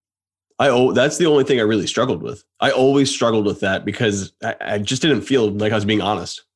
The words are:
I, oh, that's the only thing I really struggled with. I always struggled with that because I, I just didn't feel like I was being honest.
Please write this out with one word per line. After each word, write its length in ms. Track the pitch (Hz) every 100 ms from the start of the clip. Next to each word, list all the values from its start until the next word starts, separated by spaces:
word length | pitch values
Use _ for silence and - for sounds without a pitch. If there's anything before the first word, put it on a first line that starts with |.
| _ _ _ _ _ -
I, 100 | 139
oh, 240 | 123 127
that's 240 | 113 143 151
the 80 |
only 200 | 170 147
thing 140 | 135 127
I 40 |
really 240 | 107 110 -
struggled 360 | - 127 87
with. 220 | 60 - _ _
I 100 | 139
always 400 | 131 131 139 135
struggled 360 | - 120 113 104
with 140 | 92
that 260 | 98 92 95
because 480 | 98 117 101 95 -
I, 100 | 113 -
I 180 | - 104
just 220 | 101 131
didn't 220 | 170 120
feel 280 | - 131 107
like 200 | 101 107
I 20 |
was 120 | 110 101
being 160 | 107
honest. 420 | 95 98 85 - -